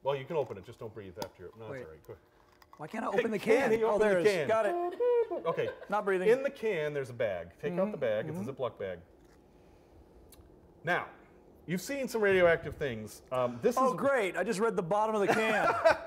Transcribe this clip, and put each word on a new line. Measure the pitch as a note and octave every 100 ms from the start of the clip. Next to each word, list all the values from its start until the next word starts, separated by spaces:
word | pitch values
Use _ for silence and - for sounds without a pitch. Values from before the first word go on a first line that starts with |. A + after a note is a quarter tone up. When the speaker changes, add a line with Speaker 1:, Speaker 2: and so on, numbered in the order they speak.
Speaker 1:
Well, | C3+ C#3+
you | C3
can | E3
open | B2+ G2+
it. | F2+
Just | -
don't | A2+
breathe | G#2 F#2+ F2+
after | F#2+ -
you're, | F2 A2+
no, | A2
that's |
Speaker 2:
Wait. | C3 E2
Speaker 1:
all |
right. | D#2 -
Go |
ahead. | G#2+ _ _ _ _ - -
Speaker 2:
Why | D3+
can't | A3 A#3+
I |
Speaker 1:
Hey, | B3
Speaker 2:
open | A3+
the | G#3
Speaker 1:
can | - A3+ C4+
Speaker 2:
can? | A3
Speaker 1:
he |
Speaker 2:
Oh, | A3 G#3
Speaker 1:
open | G#3+
Speaker 2:
there | F#3
Speaker 1:
the |
Speaker 2:
it | G#3
is. | F#3+
Speaker 1:
can? | C3+
Speaker 2:
Got | A3 G#3
it. | F4 F4 F4 A#4+ A#4+ A4+ E4+ E3
Speaker 1:
Okay. | D#3+ B2 - -
Speaker 2:
Not | G3+ G3
breathing. | F#3 F#3
Speaker 1:
In | B3+
the | C4+
can, | C4+ A3 F3+ D3+
there's | D3 C3
a |
bag. | A#2 A2+ F2+ E2+ -
Take | F3+
out | F3 G3
the | F#3+
Speaker 2:
Mm-hmm. |
Speaker 1:
bag. | B2+ G#2+ A#2
It's | D#3+
Speaker 2:
Mm-hmm. | A#2
Speaker 1:
a |
Ziploc | C3+ B2 -
bag. | G2 F2+ - - - - - - - - - - - - - - - - - -
Now, | D#3+ E3+ - - - - - - -
you've | F#3
seen | - C#4 B3+
some | A3+
radioactive | G3+ F#3+ F3 E3 D#3 -
things. | D3 A2+ G#2+ - -
Um, | B2+ B2 A#2+
this | G#3 B3
Speaker 2:
Oh, | C4
Speaker 1:
is | F3+
Speaker 2:
great! | B3+ C#4 F#3+ E3+
I |
just | F#3+ F#3+
read | A3+ F#3+
the |
bottom | E3+ G#3 A3 A3
of |
the | G3
can. | A3 A3 G#3+ - -
Speaker 1:
<laughs> | E4 D4